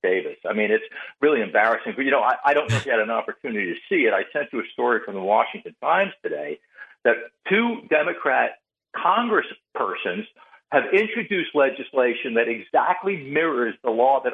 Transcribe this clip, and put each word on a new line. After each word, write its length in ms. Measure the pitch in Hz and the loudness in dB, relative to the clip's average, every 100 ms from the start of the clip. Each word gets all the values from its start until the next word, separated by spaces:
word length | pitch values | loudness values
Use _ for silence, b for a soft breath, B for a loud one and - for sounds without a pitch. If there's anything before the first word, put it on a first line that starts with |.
Davis. 360 | 92 92 - - 90 | 0 0 -2 -8 -6
I 60 | |
mean, 160 | 104 107 | -2 2
it's 140 | 107 - B B B | 0 -2 B B B
really 220 | 147 139 | 2 2
embarrassing. 500 | 101 107 110 113 120 | 0 2 2 2 -4
But, 120 | 107 135 | -4 0
you 40 | |
know, 120 | 135 | 2
I, 140 | 113 - | 2 2
I 120 | 139 | 2
don't 160 | 147 117 | 2 2
know 60 | 113 | -2
if 100 | 135 | 0
you 40 | |
had 120 | 117 | 0
an 80 | 107 | 0
opportunity 560 | 113 - - 135 107 95 | -2 -4 -8 -6 -4 -4
to 120 | - - | -6 -2
see 200 | 190 113 | 2 2
it. 80 | |
I 80 | 98 98 | 2 -2
sent 180 | 151 143 | -4 -4
you 100 | 120 | -6
a 60 | 110 | -8
story 280 | - 123 113 | -2 0 0
from 100 | 101 | -2
the 60 | 98 | -6
Washington 560 | 95 107 117 - - - | 0 2 2 -4 -14 -8
Times 300 | 135 175 196 - | 0 0 0 -4
today 360 | - 73 73 76 B B B B | -8 -6 -8 -10 B B B B
that 120 | 120 113 - _ - | 0 2 -2 _ 0
two 320 | 202 240 226 - | 2 2 -2 0
Democrat 680 | 156 151 - 147 127 117 - _ _ _ - | 0 0 -2 0 2 0 -2 _ _ _ -4
congresspersons 1300 | 175 202 240 202 - - _ - 110 90 95 90 110 _ b b b | 0 2 2 0 -2 -8 _ -6 -6 -4 -6 -6 -8 _ b b b
have 120 | 147 127 | 0 2
introduced 600 | 190 214 226 190 190 160 | 2 0 -4 -4 -2 -2
legislation 800 | - 135 180 - 139 123 117 127 | 2 2 0 -6 0 2 0 -2
that 140 | 113 120 | 0 0
exactly 680 | 117 98 135 123 180 190 190 135 | -2 -2 0 2 0 -2 -6 -4
mirrors 440 | 147 165 127 117 98 | -2 0 0 -2 -2
the 60 | 123 | -2
law 320 | 113 127 135 | 2 4 4
that 80 | 123 | 0